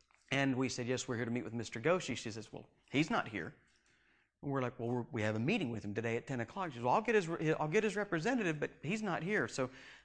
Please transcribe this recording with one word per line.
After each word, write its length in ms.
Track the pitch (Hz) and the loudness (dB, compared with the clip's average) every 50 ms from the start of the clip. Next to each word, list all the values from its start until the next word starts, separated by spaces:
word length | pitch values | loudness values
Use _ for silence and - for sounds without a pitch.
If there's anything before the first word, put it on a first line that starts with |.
| _ _ _ _ _ _ | _ _ _ _ _ _
And 240 | 131 139 139 135 131 | 0 2 2 4 2
we 140 | 123 135 123 | 2 2 0
said, 180 | - - 123 | 0 -2 -2
"Yes, 220 | 117 127 120 - - | 0 0 0 0 -2
we're 80 | 123 | -2
here 80 | 110 120 | 0 0
to 60 | 113 117 | 0 0
meet 100 | 123 80 | -2 -2
with 120 | 107 110 | -2 -4
Mister 260 | 120 110 - - 117 | -4 -4 -4 -6 -2
Goshi." 340 | 117 156 180 185 151 - 127 | 2 2 2 2 0 -2 -4
She 160 | - - 120 | -4 -6 -6
says, 220 | 104 113 104 - - | -8 -8 -10 -10 -12
"Well, 120 | - - - _ _ _ _ | -14 -14 -16 _ _ _ _
he's 200 | - 135 160 - | 2 2 2 4
not 160 | 240 175 - | 2 0 0
here." 260 | - 110 95 78 - - - _ _ _ _ _ _ _ _ _ _ _ _ _ _ _ _ - | 0 -2 -4 -4 -6 -8 -12 _ _ _ _ _ _ _ _ _ _ _ _ _ _ _ _ -6
And 80 | 143 | -4
we're 100 | 139 135 | 0 0
like, 120 | 127 123 120 | 0 0 -2
"Well, 120 | - 117 117 | -4 -2 -2
we're, 160 | 127 123 117 - - | 0 -2 -2 -2 -2
we 100 | 117 107 | 0 2
have 140 | 107 107 | 2 2
a 20 | 110 | 2
meeting 320 | 113 143 214 233 175 117 | 2 2 2 2 0 -2
with 140 | 117 107 - | -2 -4 -6
him 100 | 101 101 | -4 -2
today 220 | 110 110 117 113 | -2 0 0 0
at 100 | 117 - | -2 -2
ten 140 | - 139 123 | -2 -4 -4
o'clock." 300 | 117 - - 196 190 170 | -4 -4 -4 -6 -6 -6
She 80 | 127 120 | -4 -2
says, 40 | 117 | 2
"Well, 120 | 123 135 | 4 4
I'll 60 | 208 | 4
get 140 | 214 247 226 | 4 4 4
his 140 | 214 180 160 | 4 4 2
re-, 260 | 165 - 165 156 160 - | 0 0 2 2 2 2
I'll 80 | 151 156 | 2 2
get 160 | 156 220 202 | 2 2 2
his 100 | 220 180 | 2 0
representative, 640 | 208 208 202 - 165 156 220 269 247 214 170 156 147 | -2 -2 0 0 0 2 2 2 4 2 2 2 0
but 120 | 143 135 - - - | -2 -4 -4 -6 -4
he's 180 | 139 202 220 | -2 -2 0
not 220 | 214 202 165 110 160 | 0 0 0 0 0
here." 240 | 180 214 196 131 | 0 2 2 0
So 240 | 107 - - 131 127 - - - - - - - | 0 0 -2 -2 -2 -4 -8 -18 -20 -20 -20 -2